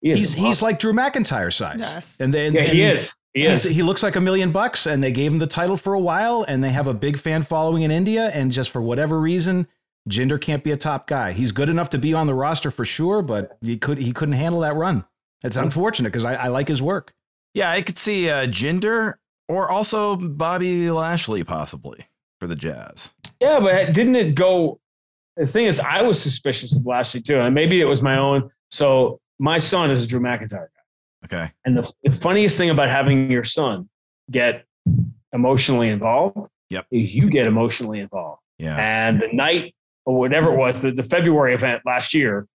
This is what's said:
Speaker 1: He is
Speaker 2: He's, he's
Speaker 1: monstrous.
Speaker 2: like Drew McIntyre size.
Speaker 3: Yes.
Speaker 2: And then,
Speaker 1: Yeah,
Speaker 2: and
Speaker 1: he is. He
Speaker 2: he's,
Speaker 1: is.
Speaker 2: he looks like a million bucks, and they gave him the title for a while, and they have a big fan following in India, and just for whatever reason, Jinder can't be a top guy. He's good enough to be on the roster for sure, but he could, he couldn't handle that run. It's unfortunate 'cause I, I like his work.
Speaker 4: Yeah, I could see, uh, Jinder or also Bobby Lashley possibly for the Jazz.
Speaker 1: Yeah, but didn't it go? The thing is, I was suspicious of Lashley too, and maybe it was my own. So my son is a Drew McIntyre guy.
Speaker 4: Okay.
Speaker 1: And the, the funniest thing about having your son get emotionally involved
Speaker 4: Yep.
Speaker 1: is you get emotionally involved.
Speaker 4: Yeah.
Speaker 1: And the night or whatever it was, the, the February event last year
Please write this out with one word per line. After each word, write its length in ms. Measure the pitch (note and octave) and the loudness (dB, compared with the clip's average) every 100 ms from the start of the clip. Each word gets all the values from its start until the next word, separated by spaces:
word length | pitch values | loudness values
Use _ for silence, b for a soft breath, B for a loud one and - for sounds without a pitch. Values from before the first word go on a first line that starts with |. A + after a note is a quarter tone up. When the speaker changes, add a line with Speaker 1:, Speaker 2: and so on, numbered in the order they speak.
Speaker 1:
He 120 | D#3 | 2
is 40 | D#3 | 2
Speaker 2:
He's, 140 | G3 | 2
he's 80 | D3+ | 0
Speaker 1:
monstrous. 200 | G#3 A3+ | 0 2
Speaker 2:
like 160 | A3 G#3 | 0 0
Drew 140 | A3 | 0
McIntyre 580 | A3 C4 C#4 A3 B2+ F2 | 2 0 0 -2 -2 -2
size. 240 | - F#2 D2+ | -4 -6 -6
Speaker 3:
Yes. 400 | A2+ D#3+ - - | -8 -8 -14 -4
Speaker 2:
And 120 | C3 | 0
then, 220 | D3 D3+ | 0 2
Speaker 1:
Yeah, 80 | D3+ | 2
Speaker 2:
and 100 | C#3+ | 4
Speaker 1:
he 100 | D#3+ | 4
is. 280 | G#3 E3+ - - _ | 4 2 -2 -14 _
He 60 | C3+ | 0
Speaker 2:
he's, 220 | D3+ - F3+ | 2 2 2
Speaker 1:
is. 100 | D#3+ | 2
Speaker 2:
he 60 | |
looks 200 | E3+ G3 | 2 2
like 140 | G#3+ F#3+ | 0 2
a 40 | |
million 320 | F#3 F#3+ F#3 | 2 2 2
bucks, 340 | E3+ A#3 - D#3+ | 0 0 -2 -2
and 160 | C#3+ | 0
they 80 | C3+ | 0
gave 200 | B2+ D3 | 0 0
him 60 | D#3 | 0
the 80 | D#3 | -2
title 300 | - F3 G3 | -2 -2 -2
for 160 | - | -2
a 40 | G3 | 0
while, 440 | F3 E3 A3+ A#3+ A3 | 0 0 0 0 -2
and 140 | C3+ | -2
they 60 | C3+ | 0
have 160 | B2+ C#3 | 0 -2
a 80 | |
big 240 | A2+ C#3+ C#3+ | -2 -2 -4
fan 240 | D#3+ D#3+ | -2 -2
following 400 | D3 D#3+ D#3+ E3 | -2 0 0 0
in 80 | D#3 | 0
India, 380 | D#3 F#3+ A3 A3+ | 0 0 0 0
and 200 | D3+ C3 | 0 -2
just 200 | B2 B2+ | -2 -4
for 100 | B2+ | -4
whatever 400 | A#2 A#2+ D3+ D#3+ | -2 -2 0 0
reason, 460 | D#3 F3+ E3+ F#3 F3 _ _ _ - | 0 0 0 0 -2 _ _ _ -6
Jinder 320 | G2+ C3 C#3+ | -2 0 0
can't 240 | - D3 | -2 -4
be 60 | D3+ | -2
a 40 | D3 | -4
top 300 | D#3 C#3 - | -2 -6 -4
guy. 260 | C#3+ G#2+ | -4 -2
He's 200 | F2+ B2+ | -2 -2
good 160 | G2+ C#3+ | 0 0
enough 220 | E3+ E3 | 0 -2
to 80 | C#3 | -2
be 160 | C3+ | 0
on 120 | D#3+ D#3 | 0 0
the 80 | |
roster 360 | C3 C#3 D#3+ D3 | 0 -2 -2 -6
for 140 | - | -6
sure, 380 | A#2 - E3 G#3 | -6 -2 0 0
but 360 | E3 G#2+ G2 - | 0 -4 -6 -8
he 160 | A2+ A#2 | -6 -4
could, 220 | - C#3+ | -2 -2
he 140 | B2+ | -4
couldn't 220 | B2 D3+ | -2 -2
handle 260 | C3+ D#3+ E3+ | 0 0 0
that 120 | D#3 D3+ | -2 0
run. 280 | E3+ C#3 - _ _ _ | 0 -2 -4 _ _ _
It's 120 | B2+ A#2 | -6 -2
unfortunate 560 | D#3 D3 G3+ A3+ A#2 | -2 0 -2 -2 -4
'cause 120 | B2+ | -2
I, 100 | A#2 | -4
I 140 | B2+ B2+ | -4 -2
like 180 | B2+ C#3+ | -2 -2
his 120 | D3 | -2
work. 300 | C#3 G3 - _ _ _ _ | -2 -4 -6 _ _ _ _
Speaker 4:
Yeah, 160 | - F#3 | -2 0
I 120 | F3 | 0
could 160 | G3 F3+ | -4 -6
see, 300 | - G3+ F3 | -4 0 0
uh, 160 | C#3+ B2+ | 0 -2
Jinder 680 | F#2+ C3 F3+ G#3 A3+ A3 - _ _ _ | -2 -2 0 0 0 -2 -6 _ _ _
or 200 | F3 F#3+ | -4 -2
also 460 | F#3+ G#3+ G#3+ G#3 G3 | 0 0 0 0 -2
Bobby 720 | F3+ D3 E3 F3+ F3+ F3+ E3+ | -4 -4 -2 0 0 0 0
Lashley 540 | E3 D#3+ E3+ - G#2+ | 0 0 -2 -2 -4
possibly 640 | E2+ D#2+ D2 C#2 C2+ A1 - _ _ _ | -4 -6 -8 -10 -16 -18 -20 _ _ _
for 60 | F2+ | -10
the 80 | D#2+ | -8
Jazz. 580 | D#2 C2 - - - _ - _ | -8 -10 -14 -14 -14 _ -20 _
Speaker 1:
Yeah, 200 | B3+ D4+ | 2 4
but 320 | G3 F#3 F3+ | 4 2 2
didn't 240 | E3 A3+ B3+ | 2 4 4
it 180 | F#3 | 2
go? 460 | C#3+ F#3 F#3 D#3+ - _ _ _ _ _ - | 2 4 4 0 -4 _ _ _ _ _ -4
The 100 | C#3+ | -2
thing 200 | G#3 A#3 | 2 2
is, 120 | D#3+ | 2
I 220 | - E3 | 0 2
was 180 | A#3+ F3+ | 2 2
suspicious 540 | D3+ C3 C#3+ B2+ B2 | -2 -4 -4 -4 -2
of 100 | - B2 | -2 0
Lashley 340 | B2 B2 B2 | -2 -2 -6
too, 180 | A#2 C#3+ | 0 2
and 140 | A#2+ | 4
maybe 260 | C#3 E3 F3+ | 4 4 4
it 40 | |
was 180 | D3 C3+ | 4 2
my 140 | C3+ C3+ | 2 2
own. 340 | C#3 C#3 C3+ _ _ | 2 2 -2 _ _
So 480 | - C#3+ C3 B2 A#2+ _ _ | 0 4 4 2 0 _ _
my 200 | C#3 E3 | 0 0
son 340 | D#3+ F#3 D#3+ | 0 2 2
is 100 | C3 | 0
a 40 | A#2 | 0
Drew 100 | B2 | -2
McIntyre 320 | B2 A#2+ G#2+ | -2 -4 -6
guy. 720 | G2+ E2+ _ _ _ _ _ | -12 -14 _ _ _ _ _
Speaker 4:
Okay. 280 | - F2 E2 _ | -10 -8 -8 _
Speaker 1:
And 120 | B2+ B2 | 0 0
the, 160 | A#2 - | 0 -2
the 80 | - | 0
funniest 440 | C3+ E3+ G3 G#3 - | 0 2 2 2 2
thing 120 | F3 | 2
about 200 | D3+ C#3 | 2 2
having 400 | C3+ C3+ C3+ C3 | 2 2 2 4
your 140 | B2 | 0
son 440 | A2+ - C#3+ G2+ F#2 _ _ _ _ | 0 -2 -2 -2 -8 _ _ _ _
get 340 | B2 A#2+ A2+ - _ - - - - _ | 0 0 0 -10 _ 0 0 0 -4 _
emotionally 560 | B2 B2 C3 B2+ B2+ A#2 | 0 2 2 2 2 2
involved 480 | G#2 A2+ B2 F#3 G3 G3+ _ _ | 0 0 2 0 -2 -14 _ _
Speaker 4:
Yep. 160 | F#2 - | -10 -4
Speaker 1:
is 240 | A#2+ A2 | -2 0
you 160 | G#2 G3+ | 2 4
get 160 | C#3 A#2+ | 4 4
emotionally 540 | A2 A#2 A2+ A#2 G#2+ | 2 2 -2 -8 -8
involved. 420 | G2+ G2 E2 D2 _ _ | -10 -10 -10 -14 _ _
Speaker 4:
Yeah. 180 | D#2+ D2+ | -6 -2
Speaker 1:
And 440 | G#2+ A2 A2 A2+ | -2 0 2 2
the 60 | A3+ | 0
night 420 | A#2+ C#3+ E3+ - _ _ _ | 0 0 0 -2 _ _ _
or 140 | - B2+ | -2 0
whatever 340 | B2+ D#3 D#3+ | 2 2 4
it 40 | C3 | 4
was, 220 | B2+ B2 | 2 0
the, 80 | C3 | -2
the 100 | B2+ | -2
February 520 | A#2+ E3+ E3+ D3+ C3+ | -2 2 4 4 4
event 280 | B2 B2+ A#2+ - | 2 0 -2 -2
last 260 | B2 B2 | -2 0
year 320 | D#3+ C3+ G2+ G#2 | 0 0 -2 -6